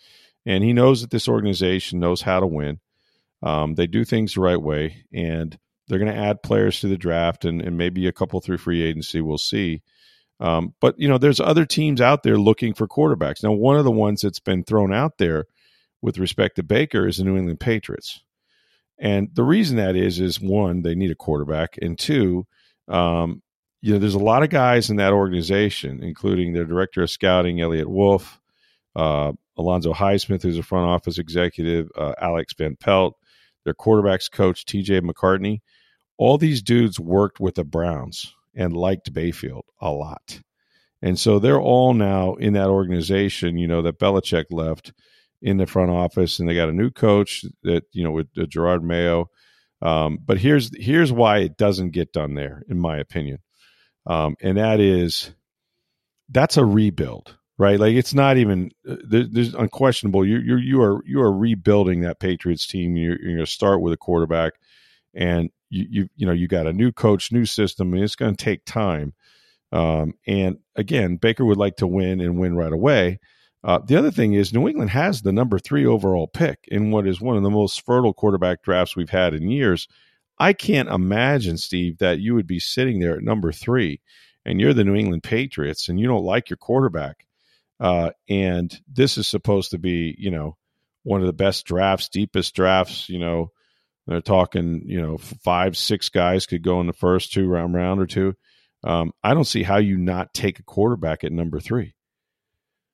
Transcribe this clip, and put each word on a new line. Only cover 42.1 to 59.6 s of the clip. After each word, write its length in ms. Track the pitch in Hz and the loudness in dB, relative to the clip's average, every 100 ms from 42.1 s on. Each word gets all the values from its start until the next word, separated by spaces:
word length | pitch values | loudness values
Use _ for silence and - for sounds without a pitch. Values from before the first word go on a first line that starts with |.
| 98 92 | 0 -2
in 180 | - 107 | -2 0
that 160 | 104 98 | 2 2
organization, 920 | 98 92 90 82 98 101 - 87 85 | 2 0 -2 0 0 0 -2 -4 -2
you 80 | 87 | -2
know, 160 | 85 | 0
that 160 | 85 78 | -2 0
Belichick 460 | 101 98 - 85 78 | 0 0 0 -2 -2
left 400 | 82 80 80 - - _ _ _ _ | -4 -4 -6 -10 -20 _ _ _ _
in 140 | - 98 | -2 0
the 100 | 92 | 0
front 240 | 95 90 | 0 0
office, 480 | 87 87 - 87 - | 0 -2 0 -2 -2
and 100 | 85 | -2
they 60 | |
got 140 | 85 82 | 0 0
a 40 | |
new 180 | 82 117 | 0 -2
coach 540 | - 110 101 101 - 92 - | 0 4 4 2 -4 -14 -10
that, 180 | 90 85 - | -2 -2 -2
you 120 | - | -6
know, 80 | 82 | -4
with, 160 | 78 78 - | -4 -6 -6
uh, 80 | 82 | -6
Gerard 380 | 82 85 90 | -2 0 0
Mayo. 440 | 85 85 87 85 85 _ _ _ _ _ | 0 0 0 0 -2 _ _ _ _ _
Um, 360 | - 80 78 76 | -2 0 0 -4
but 140 | - 95 | -2 0
here's, 320 | 120 147 117 - | 2 2 0 -6
here's 340 | 101 156 160 | -2 2 2
why 260 | 120 113 104 | 4 4 4
it 200 | 87 76 | 0 0
doesn't 320 | 104 95 90 | 0 2 -2
get 220 | 82 82 | -4 -4
done 220 | - 76 | -4 -6
there, 280 | 71 69 73 - | -6 -8 -12 -8
in 100 | 90 | -4
my 180 | 85 78 | -2 -4
opinion. 420 | 69 - 71 69 - _ _ _ _ _ - | -6 -6 -8 -10 -16 _ _ _ _ _ -4
Um, 300 | 82 78 73 | -2 -2 -2
and 160 | 98 95 | -2 0
that 220 | 110 110 | 2 4
is, 540 | 101 92 87 - - - _ _ _ _ _ _ _ _ _ | 4 4 0 -4 -10 -18 _ _ _ _ _ _ _ _ _
that's 260 | 127 147 - | 2 4 4
a 80 | |
rebuild, 720 | 123 101 107 85 73 53 - _ _ - | 6 6 4 0 -6 -8 -18 _ _ 2
right? 200 | 101 101 | 4 6
Like, 160 | 107 | 4
it's 200 | 120 123 | 4 2
not 220 | 139 135 131 | 2 4 4
even, 340 | 110 95 90 - - | 4 2 -2 -8 -14
uh, 80 | - | -14
there, 200 | - 110 117 | 0 2 2
there's 240 | 110 120 | 0 -2
unquestionable. 720 | - | -2